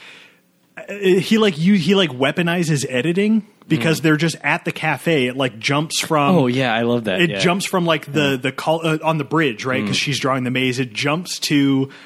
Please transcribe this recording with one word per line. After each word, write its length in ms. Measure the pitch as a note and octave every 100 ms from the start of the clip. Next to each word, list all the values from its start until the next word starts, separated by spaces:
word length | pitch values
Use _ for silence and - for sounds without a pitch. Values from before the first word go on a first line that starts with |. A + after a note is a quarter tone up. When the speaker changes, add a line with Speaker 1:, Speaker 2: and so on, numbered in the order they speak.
| - - - _ _ _ _ - -
Speaker 1:
he, 480 | G3+ F#3+ F#3 - A3
like, 200 | G#3+ D3
you, 180 | E3+ G3+
he, 200 | D3 G3
like, 140 | F3
weaponizes 760 | B2+ C3+ D3+ E3+ F3 D#3+ D3 C3
editing 560 | B2+ F3+ F3 G#3 A3 - _ -
because 320 | D#3 E3 D3+
Speaker 2:
Mm. 40 |
Speaker 1:
they're 140 | D#3 D3+
just 180 | E3 -
at 220 | C#3+ E3+ -
the 60 |
cafe. 560 | - D#3 C#3 - D#3 B2+
It, 100 | B2+
like, 220 | C3 A2
jumps 400 | A2 C#3 D#3 -
from 360 | - D#3 C#3+ F3+
Speaker 2:
Oh, 120 | B2+
yeah, 260 | B2 B2+
I 80 | A2+
love 220 | A#2 A#2+ A2
that. 160 | F#2
Speaker 1:
it 80 | E3+
Speaker 2:
Yeah. 100 | G2
Speaker 1:
jumps 260 | F3+ F#3+ -
from, 200 | F#3+ E3+
like, 260 | D#3 D3
the, 200 | C#3+ C#3+
Speaker 2:
Yeah. 40 | C3
Speaker 1:
the 140 | C3
col-, 300 | B2+ - D#3+
uh, 140 | E3 D#3
on 140 | D#3 D#3+
the 60 |
bridge, 420 | C#3 E3+ D3+ G#2+ B2+
right? 200 | B2+ G#2
'Cause 100 | B2+
Speaker 2:
Mm. 40 |
Speaker 1:
she's 180 | D3 C3
drawing 240 | C#3 C3+
the 80 | B2+
maze. 280 | B2+ C3 B2+
It 140 | B2+
jumps 460 | G#2 C#3+ D#3+ F3+ -
to 480 | - D3 C#3 C3+ C3+ -